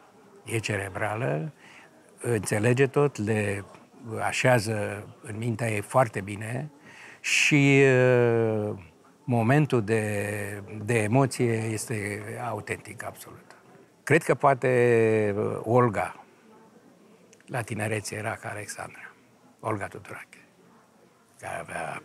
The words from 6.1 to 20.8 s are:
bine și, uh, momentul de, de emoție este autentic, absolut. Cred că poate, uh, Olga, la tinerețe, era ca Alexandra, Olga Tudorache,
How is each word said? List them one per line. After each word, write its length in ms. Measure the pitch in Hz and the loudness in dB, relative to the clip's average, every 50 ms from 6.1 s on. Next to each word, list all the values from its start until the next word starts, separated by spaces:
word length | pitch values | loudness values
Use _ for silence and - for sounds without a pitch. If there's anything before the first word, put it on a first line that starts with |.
| - 107 | 0 -6
bine 480 | 95 101 104 98 110 110 123 131 151 151 - - - - - - - - - - - | -6 -6 -8 -8 -8 -6 -6 -6 -8 -10 -14 -18 -20 -20 -20 -20 -20 -20 -20 -12 -4
și, 580 | - - - - - 156 143 139 139 139 139 139 | 0 2 2 4 4 6 6 6 8 8 8 8
uh, 880 | 135 127 127 127 127 127 120 120 120 117 117 113 110 110 107 104 104 104 98 90 82 - _ _ - _ _ _ | 6 6 6 6 6 6 6 6 4 4 4 2 2 0 0 -2 -4 -6 -8 -12 -20 -20 _ _ -20 _ _ _
momentul 600 | - 123 117 110 113 135 151 151 - 135 120 101 | -2 0 2 2 4 4 4 4 2 2 0 0
de, 800 | 101 113 110 107 107 104 101 104 104 104 104 101 101 104 101 98 - 107 107 104 | 0 0 0 0 -2 -4 -4 -4 -4 -6 -6 -8 -8 -10 -12 -14 -14 -12 -8 -4
de 200 | 107 120 113 104 | 0 0 0 2
emoție 500 | 104 117 135 139 127 - - 127 120 113 | 4 4 4 4 2 2 0 0 0 0
este 680 | 110 113 113 110 107 - - 117 107 101 104 101 104 104 107 113 117 120 | -2 -2 -4 -6 -6 -6 -6 -6 -6 -6 -6 -8 -8 -10 -10 -10 -8 -8
autentic, 560 | 117 110 104 98 - 95 - - - 98 - 107 | -8 -8 -8 -8 -8 -8 -8 -10 -14 -16 -14 -12
absolut. 520 | 101 - - - 90 87 90 - - - - _ - - - - _ _ _ _ | -14 -14 -14 -18 -20 -20 -20 -20 -20 -20 -20 _ -20 -20 -20 -20 _ _ _ _
Cred 200 | - 135 165 - | 2 2 2 4
că 120 | - 156 | 2 0
poate, 960 | - - 139 135 120 - 131 127 123 120 120 117 113 113 110 110 110 107 104 98 | 2 4 2 2 4 2 2 4 4 4 4 6 4 4 4 4 2 2 0 0
uh, 220 | 104 107 107 107 95 - | -2 -2 -4 -4 -4 -2
Olga, 640 | - 117 123 123 117 98 90 87 87 - - - _ _ _ _ - - - - - _ - - - _ _ _ _ - _ _ _ _ _ _ | 2 4 4 4 4 2 0 -4 -4 -6 -12 -20 _ _ _ _ -20 -20 -20 -20 -20 _ -20 -20 -20 _ _ _ _ -20 _ _ _ _ _ _
la 160 | - - 123 | -8 -6 -6
tinerețe, 540 | 110 - 120 101 104 107 110 107 101 - - | -6 -6 -6 -6 -4 -4 -4 -4 -6 -6 -8
era 200 | 107 104 113 101 | -8 -6 -8 -8
ca 140 | - - 113 | -8 -10 -10
Alexandra, 600 | 101 104 104 - - - 90 - - - - - - _ _ _ _ _ _ _ _ _ | -10 -10 -12 -12 -12 -12 -12 -14 -14 -18 -20 -20 -20 _ _ _ _ _ _ _ _ _
Olga 280 | - 107 110 98 98 | -6 -6 -4 -4 -6
Tudorache, 600 | 90 - - 98 - - - - - - - - _ _ _ _ _ _ _ | -10 -12 -16 -16 -16 -16 -16 -16 -20 -20 -20 -20 _ _ _ _ _ _ _